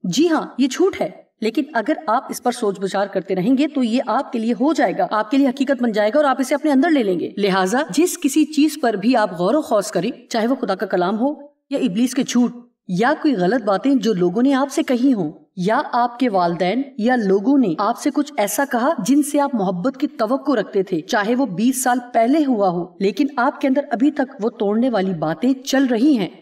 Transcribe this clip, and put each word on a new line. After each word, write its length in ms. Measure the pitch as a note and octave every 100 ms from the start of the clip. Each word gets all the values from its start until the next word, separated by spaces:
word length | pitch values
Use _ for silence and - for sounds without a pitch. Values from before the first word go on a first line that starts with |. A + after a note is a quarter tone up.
جی 240 | F#3+ F3 E4+
ہاں، 160 | D4+ F3+ -
یہ 100 | C4
جھوٹ 320 | - F#4+ -
ہے، 80 | E3 - _ _
لیکن 220 | A3 A3+ C4+
اگر 200 | A#3 G#3 D#4 D#4
آپ 200 | A#3 C4
اس 120 | B3+
پر 100 | B3+
سوچ 280 | B3 G#3 F#3+
بچار 260 | F#3+ G3 G3
کرتے 280 | G3 -
رہیں 220 | F#3 F#3 C4
گے 100 | D4+
تو 140 | C#4+
یہ 180 | A#3+ A#3 -
آپ 260 | A3 C#4+
کے 60 | A#3+
لیے 160 | A3+ A3+
ہو 120 | C4+
جائے 200 | D4+ A3+ E3+
گا، 80 | F3
آپ 200 | G#3+ G#3+
کے 80 | C#4
لیے 100 | C#4
حقیقت 340 | - C#4 C4
بن 100 | A#3+
جائے 180 | G#3 G#3
گا 40 | C#4+
اور 60 |
آپ 160 | D4 C4
اسے 140 | C4
اپنے 180 | C#4+ D#4
اندر 180 | C4 E4+
لے 120 | D4
لیں 160 | G3+ F3
گے۔ 100 | - -
لہٰذا 460 | G3+ F#3+ F#3 B3 D#4
جس 240 | F#3 F4 -
کسی 220 | D4 D#4
چیز 340 | D4+ D#4 D4+ D4+
پر 120 | A#3+
بھی 220 | G#3 G#3 B3
آپ 160 | G#3+
غور 220 | E3+ F#3
و 80 | D4
خوض 280 | - G#3+ G3
کریں، 200 | F3+ G3 - -
چاہے 180 | A#3 A3+
وہ 100 | C4
خدا 180 | G3+
کا 120 | F#3+ G#3
کلام 320 | F#3+ F3+ G#3
ہو 140 | C4+ D4 - _ _
یا 80 | C#4
ابلیس 360 | B3+ F#3 B3
کے 80 | B3+
جھوٹ 300 | - A#3+ A#3 A#3+ - _ -
یا 240 | F3+ A#3+ E4
کوئی 120 | D#4
غلط 280 | A3+ F3+ B3+
باتیں 320 | G#3+ F#3+ C4+
جو 180 | C#4 G#3
لوگوں 300 | F#3+ F3 F#3
نے 120 | C4
آپ 180 | C4+ C#4
سے 100 | E4
کہی 300 | - B3 C4+
ہوں، 200 | A3+ D#3 - _ -
یا 260 | F3+ A#3+ D4+
آپ 260 | B3 A#3+ A#3+
کے 100 | B3+
والدین 540 | F#3+ F3 E3+ F3+ A3+ C#4 -
یا 180 | A3 B3+
لوگوں 420 | G3+ G3 G3+ C#4+
نے 100 | A3+ D#3
آپ 200 | G#3 A#3+
سے 120 | D4
کچھ 180 | D4 C#4+ D4
ایسا 280 | D4+ D4+ C#4
کہا 200 | A#3+ C4 E4
جن 240 | F#3+ C#4+
سے 180 | C#4+ D4
آپ 140 | C#4+
محبت 420 | B3 F#3+ F3+ A3 -
کی 100 | D4
توقع 460 | - G#3+ C4+ C#4
رکھتے 300 | B3 G3 G3+
تھے، 180 | F#3 E3
چاہے 340 | D3+ A3+ G3+
وہ 120 | B3 C4+
بیس 360 | E3+ A#3 C4
سال 160 | B3+ B3 B3
پہلے 320 | B3 A#3 D#4
ہوا 240 | C#4 A3+ G3
ہو، 180 | F3 E3+ -
لیکن 260 | G3 G#3+ C#4 -
آپ 240 | B3+ C#4+
کے 80 | C#4
اندر 120 | C4+ C#4+
ابھی 200 | A3 C#4+
تک 340 | D4 C4+ -
وہ 60 | G#3+
توڑنے 400 | G#3+ G3+ G#3+ C4
والی 240 | A3 F#3+
باتیں 380 | E3+ D#3 D#3+ B3 C4 -
چل 200 | C4+ C4+
رہی 320 | A#3 C#4+ B3+
ہیں۔ 100 | E3+ -